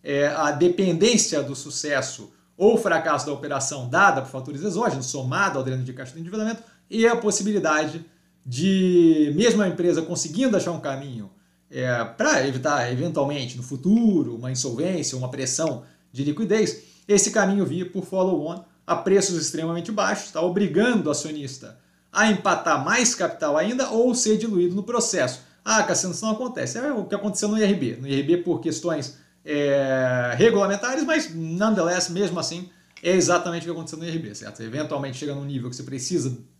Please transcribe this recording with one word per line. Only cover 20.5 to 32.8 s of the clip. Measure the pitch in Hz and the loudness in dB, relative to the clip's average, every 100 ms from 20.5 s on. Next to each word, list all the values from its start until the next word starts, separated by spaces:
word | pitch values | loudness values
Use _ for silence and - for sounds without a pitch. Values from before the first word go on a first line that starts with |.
| 180 196 151 240 233 151 | 2 2 4 4 4 2
o | |
acionista | 143 160 151 139 - 110 - _ _ _ | -2 -4 -8 -10 -12 -18 -20 _ _ _
a | 185 220 | 2 4
empatar | 190 196 175 165 143 | 4 2 0 2 0
mais | 143 233 247 | 2 2 2
capital | - 175 - 156 | 0 -2 0 0
ainda | 147 190 254 262 | 2 0 0 0
ou | 226 247 | 2 2
ser | 233 220 214 | 2 2 2
diluído | 226 185 175 | 2 0 2
no | 190 | 0
processo. | 202 240 - 185 123 - - _ | -2 -2 -2 0 -2 -4 -16 _
"Ah, | 208 220 | 0 2
Cassiano, | 202 170 185 | 2 0 -2
isso | 165 | -4
não | 220 | -4
acontece." | 214 247 247 127 226 | -2 -4 -6 -6 -4
É | 277 | -4
o | 247 | -4
que | 180 | -4
aconteceu | 202 208 190 208 | -4 -4 -2 -2
no | 214 | 2
I | |
R | 208 | 2
B. | 190 127 113 | 2 0 -6
No | 139 | -2
I | |
R | 135 | -2
B, | 139 175 | 2 2
por | 175 165 | 2 -2
questões, | 165 156 170 156 131 - _ _ | -2 -4 -4 -4 -6 -14 _ _
é, | - 147 143 139 135 131 127 127 123 120 | -6 0 2 2 2 2 2 0 0 4
regulamentares, | 233 202 190 202 240 269 | 4 6 2 0 -2 -2
mas, | 285 311 - | 0 0 -2
nonetheless, | 165 160 170 214 202 165 180 175 | -8 -6 0 2 2 2 0 -2
mesmo | 170 196 175 | -2 -2 -2
assim, | 156 165 180 _ | -6 -8 -12 _